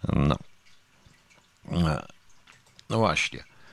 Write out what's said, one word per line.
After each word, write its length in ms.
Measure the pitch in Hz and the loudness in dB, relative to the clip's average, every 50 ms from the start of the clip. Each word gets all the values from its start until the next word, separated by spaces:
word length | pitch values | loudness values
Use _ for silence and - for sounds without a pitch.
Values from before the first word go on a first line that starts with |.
| - - | -4 0
No. 240 | - 69 69 73 - - - - - - _ - - - _ _ _ _ _ - - _ _ _ _ - _ _ _ _ - - | 0 2 2 2 2 0 -4 -12 -20 -20 _ -20 -20 -20 _ _ _ _ _ -20 -20 _ _ _ _ -20 _ _ _ _ -12 -4
E, 340 | - 87 85 78 76 50 50 - - - - - - - - - - - _ _ _ - - - | 0 0 2 2 0 -2 -6 -10 -18 -20 -20 -20 -20 -20 -20 -20 -20 -20 _ _ _ -20 -8 -4
no 80 | 113 113 | 0 2
właśnie. 460 | 110 90 78 - - - 65 - - - - - - - | 2 2 2 0 -2 -4 -6 -10 -16 -20 -20 -20 -20 -20